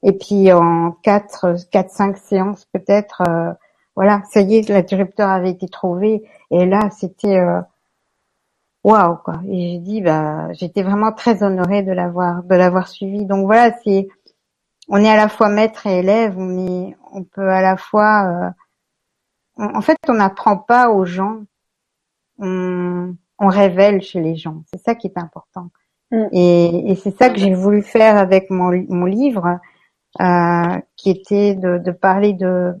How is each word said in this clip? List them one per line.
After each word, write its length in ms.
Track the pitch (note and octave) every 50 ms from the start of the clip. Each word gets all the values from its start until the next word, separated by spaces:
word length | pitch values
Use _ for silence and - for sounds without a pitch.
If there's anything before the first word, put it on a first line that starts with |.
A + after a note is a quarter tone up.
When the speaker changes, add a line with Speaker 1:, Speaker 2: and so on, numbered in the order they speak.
| -
Speaker 1:
Et 100 | G#3 F#3+
puis 400 | F#3+ - - G#3 G3+ F#3+ F#3+ F3+
en 400 | F3 E3+ E3+ E3+ E3 E3+ E3+ E3+
quatre, 600 | _ _ - G3+ G#3 G3+ G3+ - - - F3+ F3 F3 F3 _
quatre, 200 | - G3+ F#3 F#3
cinq 280 | - - G#3 G3 F#3+ -
séances 480 | _ _ G#3+ F#3+ F#3 G3 G#3 - _
peut-être, 560 | _ _ G3 F#3 - G3+ G#3 G#3 G3+ - - F#3
euh, 260 | F3 E3 E3 E3 E3+ E3+ _ _ _ _ _ _ _ _
voilà, 260 | - F#3+ G3+ G#3 G3+ G3+ -
ça 100 | - A3 G3+
y 140 | F#3 G#3+
est, 120 | A3+ G#3+ G#3
l'interrupteur 640 | G3+ G3 F3 - - F#3 G3 F3+ - - G#3+ G3
avait 200 | F#3+ F#3+ F3+ F#3
été 160 | F3+ F3+ - F3
trouvé. 560 | - - - F#3 F3 F3+ G3 G#3+ A3 G#3+ G#3+ _ _ _ _ _
Et 160 | - F3 F3+
là, 240 | F#3 F#3+ G3+ G#3+ G3+
c'était, 480 | G3+ - - F3+ - _ - G#3 G3 F#3
euh, 220 | F3+ F3 F3 F3 F3+ _ _ _ _ _ _ _ _ _ _ _ _ _ _ _ _ _ _ _ _ _ _ _ _
waouh, 340 | G3+ A3 G#3+ F#3+ E3+ E3+ F3 _
quoi. 160 | - E3+ E3+ F3 G3
Et 220 | G3 F3+ F3 F3 F3
j'ai 60 | F3
dit, 240 | E3+ F#3 G#3 A3 G3
bah, 500 | E3+ D#3 D#3 D#3 D3+ D3+ D#3 D#3+ D#3+ F3
j'étais 300 | - - E3+ - G3+ F#3+
vraiment 300 | F#3 G3 G3+ G#3+ A3 A3
très 300 | A3 - A#3 A3+ F#3 G#3
honorée 400 | G3 F#3+ F#3 F3+ F3 G3 G3+ G3
de 100 | F#3+ F#3
l'avoir, 500 | F3+ F3+ F3 F3 F3+ F3+ F3 F3 F3 F3
de 120 | F3+ F#3
l'avoir 340 | F3+ F3+ F3+ F3 F#3 F#3 -
suivi. 360 | - - G3+ F#3+ G3 G#3 G#3
Donc 220 | F#3+ G3 G3 G3
voilà, 260 | F#3+ G#3+ A#3 A#3+ A#3 A3+ A#3 _
c'est, 240 | G#3+ G3 F#3+ G3 G3 _ _ _ _ _ _ _ _ _ _ _ _ _ _ - -
on 140 | G3+ G3 G#3
est 60 | A3
à 80 | G#3+
la 140 | G#3+ G#3+ G#3+
fois 180 | G#3+ - A3+ G#3
maître 380 | G#3 G#3 A3 A3 A3 - -
et 140 | G#3 F#3+ F3+
élève, 340 | F3+ F#3+ G3+ A3+ A3+ G#3+ F#3+
on 220 | F3+ F#3+ F#3 F#3 F#3
est, 360 | F#3 F#3 F3+ F3+ F3+ F#3+ - _ _ - -
on 120 | G3 F#3
peut 240 | _ _ - G3 F#3+
à 140 | F#3+ F#3+ F#3+
la 160 | F#3+ F#3+ F#3
fois, 460 | - - - G#3+ G#3 G#3+ G#3+ G#3+ G3+ F#3
euh, 220 | F3 F3 F3+ F3+ F3+ _ _ _ _ _ _ _ _ _ _ _ _ _ _ _ _ _ _ _ _
on, 180 | - G#3+ G#3 -
en 40 | A3
fait, 160 | G3+ - G#3+ A3 - -
on 60 | B3
n'apprend 440 | A3 G3+ F#3+ G3 - - A3 G#3 F#3+
pas 320 | - _ A#3+ B3 B3 A#3+
aux 160 | A3 G3 F#3+
gens, 320 | F3 F3 F#3 F#3+ G3+ A3 A3 G#3+ _ _ _ _ _ _ _ _ _ _ _ _ _ _ _ _ _ _ _
on, 760 | G#3 F#3 F#3 F#3 F3+ F#3 F3+ F3+ F3+ F3+ F3+ F3+ F3+ F3+ F3+ F3 _ _ _ _
on 80 | G#3 G3
révèle 540 | F#3 G3+ G3+ G3 F3 F#3 G3 G#3 G#3 F#3+ F#3+
chez 180 | - - F#3
les 160 | D#3+ D#3 E3
gens. 280 | D#3+ - E3 D#3 D#3+ D#3+ _ -
C'est 100 | F3 _
ça 120 | - A#3
qui 120 | A3+ -
est 100 | F#3+ F#3+
important. 540 | F3+ E3+ D#3+ _ - - _ _ F#3+ F3 F3 _ _ _ _ _ _ _ _
Speaker 2:
Mm. 140 | - A3 A3 G#3 -
Speaker 1:
Et, 580 | F#3 F3+ F3 F3 F3 E3+ E3+ E3+ F3 - A3 F#3+
et 20 |
c'est 200 | F#3 - G#3 F#3+
ça 140 | _ B3+ B3+
que 80 | A3+ G#3
j'ai 160 | G3 G3+ F#3
voulu 260 | F3+ F#3+ G3+ G#3 G#3 G3+
faire 360 | - - A3+ A3 A3 G#3+ G#3
avec 320 | G3 F#3 F#3+ F#3+ F#3+ F#3+
mon, 220 | F#3+ F#3 F3+ F3+ F3+ F3+ F3+ -
mon 180 | F3+ F3 F3
livre, 520 | F3+ G3 A3 C4 C#4+ B3 G#3 E3+ F3 F3 F3+ _ _ _ _ _ _ _ _ _ _ _ -
euh, 580 | - F3+ F3 F3 E3+ E3+ F3 E3+ E3+ E3+ F3+ F3+ - _ _
qui 140 | - - G3+
était 440 | F#3 F#3 - - G#3 G3+ G3+ G3+ G3+
de, 240 | F#3+ F#3 F#3 F3 F3
de 120 | E3+ F3+
parler 420 | F3 F3+ - G3 F#3 G3 G3+ G#3 G3+
de 380 | F3+ F#3+ F#3 F#3 F3+ F3+ F3+ F3 F#3